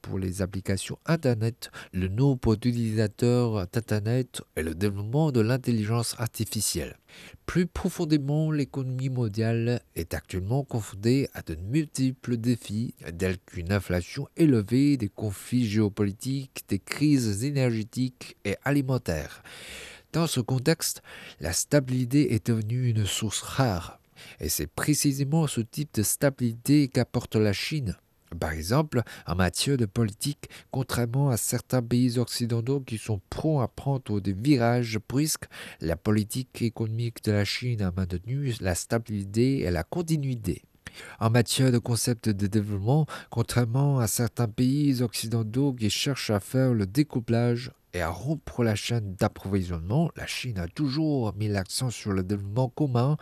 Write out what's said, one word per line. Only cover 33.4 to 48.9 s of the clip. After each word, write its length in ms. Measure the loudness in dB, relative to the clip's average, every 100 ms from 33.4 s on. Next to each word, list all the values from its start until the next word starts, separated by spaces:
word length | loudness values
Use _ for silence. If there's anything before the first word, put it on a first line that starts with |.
| 0 2
à 80 | 0
prendre 520 | -2 -4 -2 -2 -2
des 120 | -2
virages 680 | 0 2 4 4 2 0 -4 -2
brusques, 360 | 0 0 -2 -8 -16 -16 -6
la 160 | -2 -2
politique 640 | 2 2 0 -4 -8 -4
économique 600 | -4 -2 -4 -2 -4 -4
de 80 | 0
la 120 | 2
Chine 380 | 2 -2 -2 -2
a 100 | -2
maintenu 600 | -2 -2 -4 -4 -4 -4 -2
la 140 | -2
stabilité 840 | -2 0 -2 -2 -4 -2 2 2 2
et 100 | 0
la 140 | -2
continuité. 800 | -2 -6 -2 0 0 -2 -4 -4 -8 _ -20 -18 -18 -2
En 100 | 4
matière 420 | 4 4 4 4
de 60 | 4
concept 500 | 2 0 0 0 0
de 180 | 0 2
développement, 600 | 2 0 -2 2 2 2 -4 -6
contrairement 680 | -4 0 0 2 2 4 4
à 80 | 2
certains 420 | 2 0 0 -2
pays 540 | 2 2 4 2 2
occidentaux 720 | 0 -2 -2 0 0 2 0
qui 180 | 2 0
cherchent 400 | 0 0 -2 0
à 100 | 0
faire 320 | 2 2 4
le 140 | 4 2
découplage 840 | 0 0 -2 0 2 2 0 -4 -16 _ -2
et 60 |
à 80 | -2
rompre 520 | -2 -4 -4 -6 -2
la 120 | 0
chaîne 400 | 0 -2